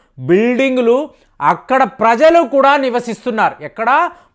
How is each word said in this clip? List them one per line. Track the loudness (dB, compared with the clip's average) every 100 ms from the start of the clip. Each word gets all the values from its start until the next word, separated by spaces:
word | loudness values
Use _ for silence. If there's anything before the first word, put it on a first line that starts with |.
| _ -14
బిల్డింగులు, | 0 2 2 0 0 0 0 0 -2 -14 _ _
అక్కడ | -2 -2 -2 0
ప్రజలు | 0 0 0 4 4 4
కూడా | 2 0 2 2
నివసిస్తున్నారు. | -2 -6 -8 -8 -8 -2 -4 -4
ఎక్కడ? | -14 -6 -2 0 -2 -8 _